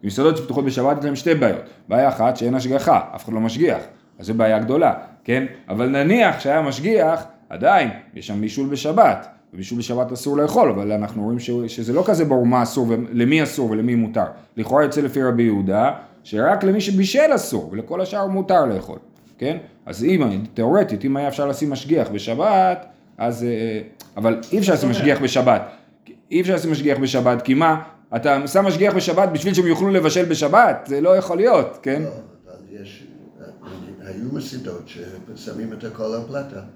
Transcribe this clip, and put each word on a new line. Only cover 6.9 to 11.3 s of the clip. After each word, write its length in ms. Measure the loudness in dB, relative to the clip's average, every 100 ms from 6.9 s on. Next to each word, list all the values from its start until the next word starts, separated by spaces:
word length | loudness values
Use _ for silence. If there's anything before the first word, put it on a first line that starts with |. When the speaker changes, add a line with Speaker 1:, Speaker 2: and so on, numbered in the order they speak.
| 2 2 0 -6 -20 _
Speaker 1:
עדיין, 400 | 0 4 4 2 -4 -16 -18
יש 120 | -8
שם 140 | -4
בישול 260 | -4 -4 -4
בשבת, 580 | -2 -2 4 4 4 -6 -20 _
ובישול 240 | -14 -8 -8
בשבת 340 | -4 -2 -2
אסור 260 | -4 -2 0
לאכול, 320 | 2 4 4
אבל 220 | 2 -2
אנחנו 320 | -2 -4 -4
רואים 160 | -4